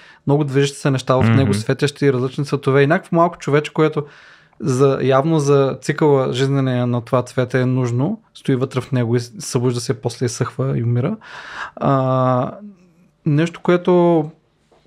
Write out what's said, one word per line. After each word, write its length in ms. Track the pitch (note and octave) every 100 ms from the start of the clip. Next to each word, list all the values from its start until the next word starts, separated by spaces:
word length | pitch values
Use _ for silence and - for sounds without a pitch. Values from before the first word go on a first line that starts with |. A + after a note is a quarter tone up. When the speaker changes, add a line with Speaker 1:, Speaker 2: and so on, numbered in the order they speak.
| - - -
Speaker 1:
много 180 | C#3+
движещи 340 | D3 C3+ C#3 -
се 120 | D3
неща 260 | C3+ - B2+
в 60 |
него, 180 | A2+ A2+
Speaker 2:
Мгм. 100 | G2+
Speaker 1:
светещи, 600 | G2+ A2 C3+ C#3 - C#3+
различни 320 | B2+ C3 C#3+
цветове 380 | C#3 C#3 C#3 C#3
и 40 | C#3
някакво 300 | F#3 - E3+
малко 220 | F3 F3
човече, 340 | - C#3+ D3+
което 320 | - D#3 D3+ C#3+ - - - _ -
за, 380 | D3+ B2+ C#3 C3+
явно 360 | C3 C3 D#3 D#3+
за 400 | C#3 C#3+ C3+ B2+
цикъла 520 | - C#3+ D#3 C#3 C3+
жизнения 540 | B2+ C3+ C#3 C3 B2 B2
на 140 | A#2+
това 220 | A#2 B2+
цвете 380 | A#2+ - B2 C3
е 60 | B2+
нужно, 540 | B2+ B2 A#2+ D3+ A3+ _
стои 220 | - - C3
вътре 240 | C3 B2+
в 120 | -
него 240 | B2+ A#2 B2
и 40 |
с-, 120 | A#2 -
събужда 400 | - C3 B2+ B2
се, 200 | A#2 A#2
после 260 | B2 - B2
изсъхва 520 | - A#2+ - C3 C#3
и 40 |
умира. 340 | A#2 A#2+ C#3 A3 - - - - - -
А, 760 | - C#3 C3 C3 B2+ B2+ C3 - G#3 F#3+ _ _ _ _ E3
нещо, 340 | D3 E3+ -
което 640 | - F3 F3 F3+ F3 E3+ D#3 - _ _ _ _